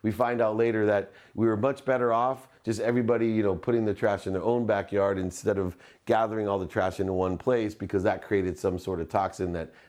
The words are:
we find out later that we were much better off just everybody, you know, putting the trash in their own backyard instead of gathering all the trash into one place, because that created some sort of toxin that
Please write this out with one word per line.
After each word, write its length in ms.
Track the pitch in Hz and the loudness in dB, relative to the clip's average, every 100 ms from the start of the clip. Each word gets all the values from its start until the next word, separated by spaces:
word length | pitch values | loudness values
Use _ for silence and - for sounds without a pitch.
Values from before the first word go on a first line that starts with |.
we 100 | 110 | -4
find 300 | 101 123 120 | 0 0 2
out 160 | 113 107 | 2 2
later 300 | 117 110 107 | 2 4 2
that 260 | 101 95 - - | 2 0 -10 -12
we 120 | - 113 | 0 0
were 100 | 107 | 2
much 260 | 131 139 | 0 -2
better 300 | - 127 120 | -2 0 2
off 340 | 117 123 131 - _ | 2 0 -4 -10 _
just 160 | - 110 | -6 -2
everybody, 460 | 113 120 117 117 117 | 0 2 2 2 2
you 160 | 110 | 2
know, 120 | 101 | 0
putting 300 | 90 - 117 | 0 0 0
the 80 | 110 | 0
trash 340 | 98 110 101 - | 0 0 0 -2
in 60 | |
their 100 | 95 | -2
own 220 | 90 120 | 0 0
backyard 540 | 110 101 95 101 98 98 | 2 0 0 0 0 0
instead 400 | 92 - 107 101 | -4 -4 -2 0
of 180 | 92 - - - - | -2 -6 -16 -12 0
gathering 420 | 113 113 110 104 | 2 2 -2 -2
all 100 | 101 | -2
the 80 | 92 | -2
trash 320 | 110 95 87 | -2 -2 -2
into 140 | 95 | -2
one 240 | 92 92 90 | 0 0 0
place, 380 | - 123 107 | 0 0 0
because 280 | 104 98 101 | -6 -4 0
that 180 | 101 95 | 0 0
created 360 | - 101 92 87 | 0 0 0 -2
some 200 | 101 90 | -2 -2
sort 220 | - 90 | -4 -6
of 100 | 82 | -2
toxin 420 | 104 95 - 92 | -2 -2 -2 -4
that 180 | 87 78 - | -4 -8 -14